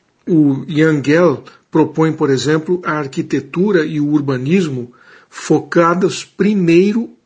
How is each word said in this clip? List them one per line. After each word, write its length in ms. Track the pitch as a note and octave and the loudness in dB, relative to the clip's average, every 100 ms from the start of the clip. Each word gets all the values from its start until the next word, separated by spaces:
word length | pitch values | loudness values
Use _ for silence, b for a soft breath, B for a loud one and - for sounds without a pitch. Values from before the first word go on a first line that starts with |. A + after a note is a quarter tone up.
| _ _ - | _ _ 0
O 360 | E3 C#3+ C#3 C#3+ | 2 4 0 -4
Jan 360 | D3+ D#3+ D3+ | 0 2 2
Gehl 400 | C3+ D#3+ F3 B2 B B _ | 2 4 4 2 B B _
propõe, 420 | E3+ C#3 - D#3+ | 0 0 0 -2
por 160 | D#3 D3 | 0 0
exemplo, 500 | C3 B2+ D#3+ D#3 F3+ F3+ | 0 0 -2 -2 -4 -4
a 60 | |
arquitetura 920 | D3+ C#3 E3+ D3 C#3 C#3 E3 G#3 F#3 | -6 -6 -6 -4 -4 -4 -2 0 0
e 160 | D#3 D3+ | -2 -4
o 100 | D3 | -2
urbanismo 840 | D3+ C#3 B2+ C3 F#3+ E3 B2+ A#2+ B B B B | -2 -2 -4 0 0 0 -6 -10 B B B B
focados 960 | - - D#3+ - E3+ E3+ F3 G3 - | -18 -2 -2 0 2 2 2 -2 -4
primeiro 840 | - - F#3 G#3 E3 E3+ G3 G#3 A#3 - | -12 -4 -2 0 2 4 2 0 -4 -12